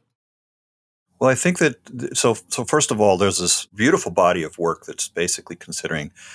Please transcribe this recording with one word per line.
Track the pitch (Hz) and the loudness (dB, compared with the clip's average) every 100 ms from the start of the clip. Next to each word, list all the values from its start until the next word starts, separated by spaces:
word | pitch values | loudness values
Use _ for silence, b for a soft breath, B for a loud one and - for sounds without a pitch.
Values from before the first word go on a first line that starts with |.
| _ _ _ _ _ _ _ _ _ _ _ - | _ _ _ _ _ _ _ _ _ _ _ 0
Well, | 127 | 2
I | |
think | 127 175 180 | 2 0 2
that, | 156 117 - 127 | 0 0 -12 -12
th-, | - - | -8 0
so, | 127 110 - | 0 0 -4
so | - | -6
first | 120 151 143 | 0 0 0
of | 110 | 2
all, | 104 92 | 4 4
there's | 98 90 | 2 0
this | 90 - - | 0 -2 -4
beautiful | 104 120 180 - | -2 2 2 0
body | 87 90 90 | 2 2 2
of | 78 - | -4 -4
work | 82 80 | -4 -4
that's | - - - | -8 -10 -8
basically | - 87 - - - | -4 -4 -4 -10 -16
considering | - 82 - 80 73 - B | -14 -10 -6 -6 -8 -14 B